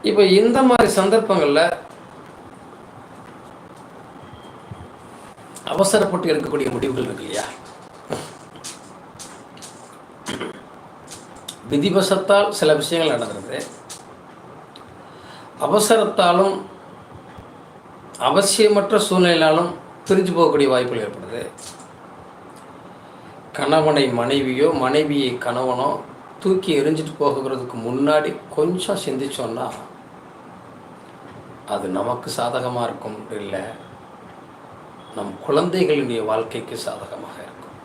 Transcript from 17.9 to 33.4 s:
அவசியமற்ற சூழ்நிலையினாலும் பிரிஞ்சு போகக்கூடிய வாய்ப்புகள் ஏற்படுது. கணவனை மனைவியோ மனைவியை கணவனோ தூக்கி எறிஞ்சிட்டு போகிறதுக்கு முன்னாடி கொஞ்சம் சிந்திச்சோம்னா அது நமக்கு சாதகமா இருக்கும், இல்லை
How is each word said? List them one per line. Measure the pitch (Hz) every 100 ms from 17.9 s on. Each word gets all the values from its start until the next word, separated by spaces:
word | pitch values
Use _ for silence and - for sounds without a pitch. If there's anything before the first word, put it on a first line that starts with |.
| - - -
அவசியமற்ற | 123 160 196 - 208 202 196 214 -
சூழ்நிலையினாலும் | 185 180 165 160 160 175 - - - -
பிரிஞ்சு | 190 180 170
போகக்கூடிய | 156 143 135
வாய்ப்புகள் | 127 120 117 104
ஏற்படுது. | - 107 113 - - - - - - - - - - - - - - - - - - - - -
கணவனை | - 139 156 151 147 131
மனைவியோ | 120 120 139 131 127 151
மனைவியை | 147 127 151 147 143 127 123
கணவனோ | 123 123 127 123 233 - - - - -
தூக்கி | 190 190 185 147
எறிஞ்சிட்டு | 147 156 151 -
போகிறதுக்கு | 143 135 135 131 123 117
முன்னாடி | 117 127 143 151 151 - -
கொஞ்சம் | - 156 180 190 185
சிந்திச்சோம்னா | - 131 139 139 117 117 127 - - - - - - - - - - - - - - - - - - - -
அது | 104 95
நமக்கு | 95 107 123 - -
சாதகமா | 120 127 123 123
இருக்கும், | 117 - 110 107 107
இல்லை | 107